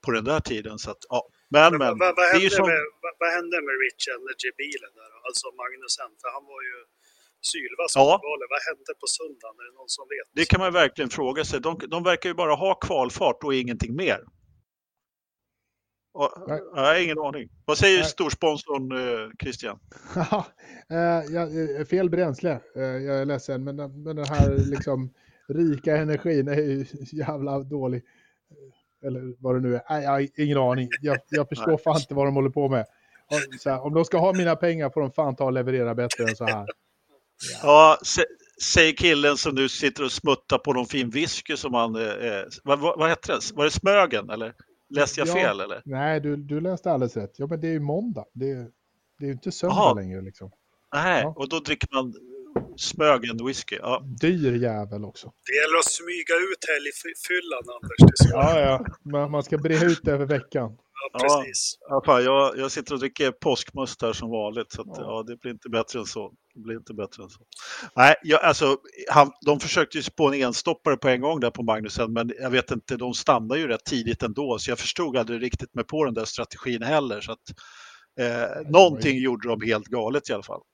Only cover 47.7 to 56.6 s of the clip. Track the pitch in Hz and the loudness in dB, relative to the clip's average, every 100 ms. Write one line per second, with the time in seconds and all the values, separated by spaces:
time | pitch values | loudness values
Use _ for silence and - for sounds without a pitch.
47.7 | 160 147 151 233 - - 120 135 131 117 | -2 -2 -4 -4 -8 -10 -8 -6 -6 -12
48.7 | _ _ _ _ _ 139 131 196 - 175 | _ _ _ _ _ -8 -6 -8 -4 -2
49.7 | 196 190 110 92 92 95 - 95 _ _ | 4 4 4 -4 -10 -12 -16 -20 _ _
50.7 | _ _ 143 180 160 151 156 135 160 143 | _ _ -2 2 2 0 -4 -6 -4 -4
51.7 | 151 - 135 127 110 - 131 - - - | -4 -2 -2 -4 -10 -20 -20 -8 -8 -8
52.7 | - - - 151 131 117 113 123 131 - | -10 -10 0 4 4 0 -6 -6 -6 -8
53.7 | 101 110 127 135 120 160 180 139 120 120 | -8 -4 -4 -6 -2 0 2 0 0 -2
54.7 | 107 104 107 104 - 113 _ - 143 156 | -4 -8 -10 -12 -16 -20 _ -4 0 2
55.7 | 165 160 - 170 175 160 170 190 180 | 2 2 -2 -8 -10 0 0 0 -4